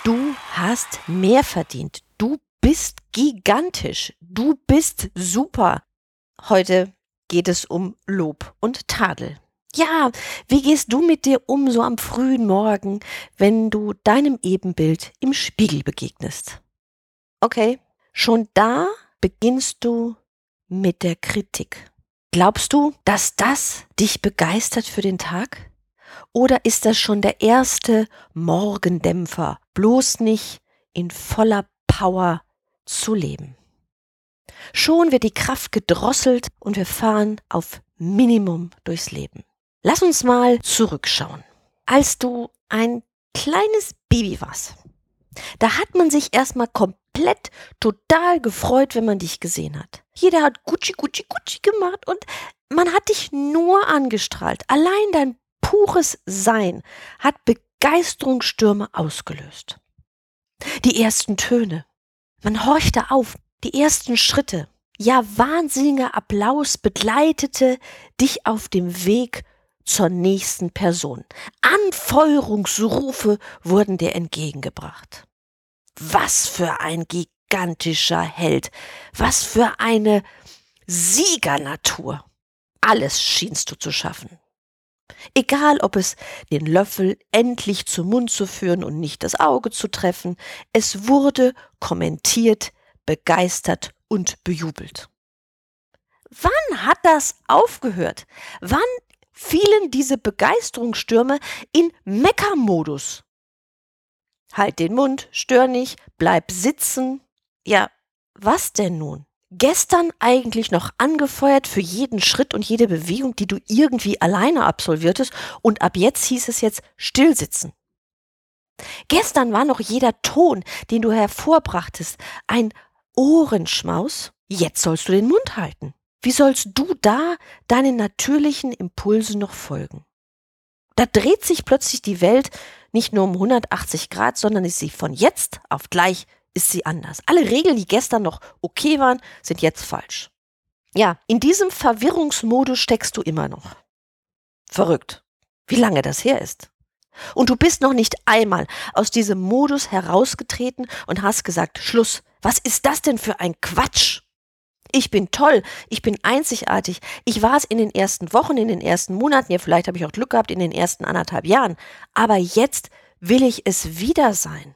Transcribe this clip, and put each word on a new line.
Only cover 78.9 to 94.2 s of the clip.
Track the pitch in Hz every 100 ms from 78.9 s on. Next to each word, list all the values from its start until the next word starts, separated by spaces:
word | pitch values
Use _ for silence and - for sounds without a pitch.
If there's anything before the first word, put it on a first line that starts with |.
| - -
Was | - 202 -
für | - 220 233 -
eine | 226 226 214 208 202 _ - - _ _ -
Siegernatur. | 175 170 190 381 320 - 139 139 143 - - 131 143 _ _ _ _ _ _
Alles | - 117 139 -
schienst | - - 175 - -
du | -
zu | -
schaffen. | 147 160 - - 175 _ _ _ _ _ _ _ - - -
Egal, | 247 277 294 294
ob | 196 202
es | 185 - - - -
den | 147 151
Löffel | 170 202 - 190 208 _
endlich | 214 240 247 - 202 -
zum | - 175
Mund | 233 240
zu | - 190
führen | - 190 175
und | - 151
nicht | 160 -
das | - -
Auge | 156 240 233
zu | - 202
treffen, | - 180 175 180 175 - - -
es | 226 220 196 214
wurde | 277 277 277 254 262 - _
kommentiert, | - 175 165 156 - - 226 214 - _ _ _ -
begeistert | 156 - 165 180 - - 165 - _ _
und | 214